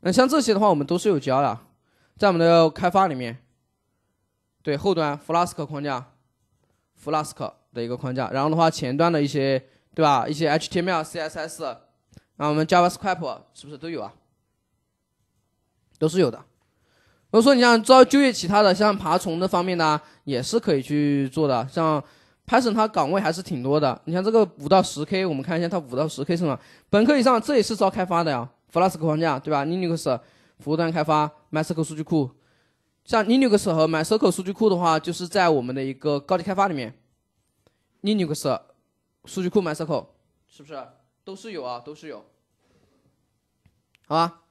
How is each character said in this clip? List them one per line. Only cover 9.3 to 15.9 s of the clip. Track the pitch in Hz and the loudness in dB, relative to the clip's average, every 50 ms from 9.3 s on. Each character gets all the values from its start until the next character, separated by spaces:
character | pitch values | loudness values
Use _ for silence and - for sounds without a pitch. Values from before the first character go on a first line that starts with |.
| 131 147 135 135 135 131 - _ _ _ _ _ _ | -2 -2 0 0 -2 -2 -4 _ _ _ _ _ _
对 | - | 0
吧？ | 156 147 139 127 113 | 2 2 2 2 0
一 | 120 151 | -2 -4
些 | 147 165 147 | -2 -2 0
H | 147 156 - - | 0 0 -2 -2
T | - 185 | -4 -4
M | 170 185 | -2 -2
L、 | 180 160 156 | -2 -4 -4
C | - - 170 | -6 -8 -10
S | 156 156 156 | -10 -10 -10
S， | 175 156 165 - - 165 135 113 - _ _ _ _ _ _ _ - _ _ _ | -10 -12 -12 -10 -10 -10 -10 -10 -12 _ _ _ _ _ _ _ -20 _ _ _
然 | - 143 | -4 -2
后 | 151 | -2
我 | 151 | 0
们 | 151 160 | 0 0
JavaScript | 156 190 175 175 180 175 - - 196 185 170 170 131 110 82 _ _ _ | 2 4 4 4 2 0 -2 -6 -6 -6 -4 -6 -10 -10 -12 _ _ _
是 | - - | -20 -20
不 | 143 | -20
是 | 151 | -20
都 | 131 160 165 | -16 -14 -12
有 | 170 135 | -10 -10
啊？ | 104 104 - _ _ _ _ _ _ _ _ _ _ _ _ _ _ _ _ _ _ _ _ _ _ _ _ _ _ _ _ _ _ _ _ _ _ _ | -12 -12 -16 _ _ _ _ _ _ _ _ _ _ _ _ _ _ _ _ _ _ _ _ _ _ _ _ _ _ _ _ _ _ _ _ _ _ _